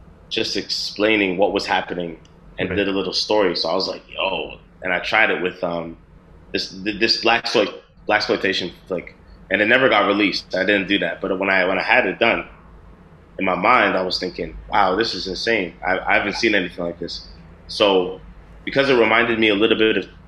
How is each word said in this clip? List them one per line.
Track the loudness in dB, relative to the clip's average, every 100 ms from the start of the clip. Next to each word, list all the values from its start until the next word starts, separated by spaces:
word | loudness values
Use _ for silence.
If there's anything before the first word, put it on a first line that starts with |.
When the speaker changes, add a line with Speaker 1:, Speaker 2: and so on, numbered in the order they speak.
| -20 -20 -8
Speaker 1:
just | -6 -4 -6
explaining | -6 -8 -8 -2 2 2 0 0
what | 0
was | 0 -2
happening | -4 -4 -8 -8 -10 -20 -20 -20 -8
and | -4
Speaker 2:
Right. | -2
Speaker 1:
did | 0
a |
little | -2 -4
story?" | -4 0 2 2 0
So | -2
I | -2
was | -2
like, | -8 -12
"Yo." | -8 -6 -4 -8 -14 -20 -10
And | -4
I | -4
tried | 0 2 4
it | 2
with, | -2 -4
um, | -4 -4 -6 -12 -20 -20 -20 -20 -8
this, | -6 -6
th-, | -6 -6 0
this | 0 2
black | 4 2
exploit-, | 2 2 2 -2 -20 -14 0
blaxploitation | 0 2 0 0 -2 -4 -10 -8
flick, | -8 -8 -20 -20 -20 -4
and | 2
it | 4
never | 4 4
got | 4 2
released. | 2 2 0 -4 -2
I | 2
didn't | 0 2
do | -2
that. | -2 -4
But | -4 -2
when | 0
I, | 2 2
when | 0
I |
had | 2 2 2
it | 2
done, | 2 2 -4 -16 -20 -20 -20 -20 -20 -20 -18 -4
in | -2
my | 0
mind, | 2 4 2 0
I |
was | -4 -4
thinking, | -6 -8 -10 -12 -2
"Wow, | 2 2 2
this | -2
is | -4 -8
insane. | -6 -2 -2 -2 -6 -4
I, | -2
I | 0 0
haven't | 0 -2
seen | 0 0
anything | -2 -6
like | -8 -6
this." | -10 -12 -16 -20 -20 -20 -14
So | 0 4 4 0 -6 -16 -20 -20 -16 -4
because | 0 2
it | 4
reminded | 4 4 2 2
me | 2
a | 2
little | 2 2
bit | 2 0
of | -4 -16